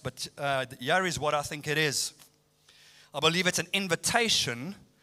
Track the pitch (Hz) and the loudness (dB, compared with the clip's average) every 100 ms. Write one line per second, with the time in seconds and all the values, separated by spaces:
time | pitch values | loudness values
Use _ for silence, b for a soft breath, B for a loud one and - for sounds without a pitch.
0 | 131 - - - 143 135 123 104 123 180 | -6 -8 -10 -4 -2 0 -2 -6 0 2
1 | 185 139 147 147 143 151 151 151 156 123 | 2 0 0 0 -2 -6 -2 0 2 0
2 | - - - _ _ _ b b b b | -4 -6 -20 _ _ _ b b b b
3 | b 147 156 170 180 175 170 196 190 165 | b 0 2 4 2 0 -2 -2 0 -2
4 | - 226 233 - - 120 147 202 - b | 0 2 2 2 0 -4 -8 -12 -18 b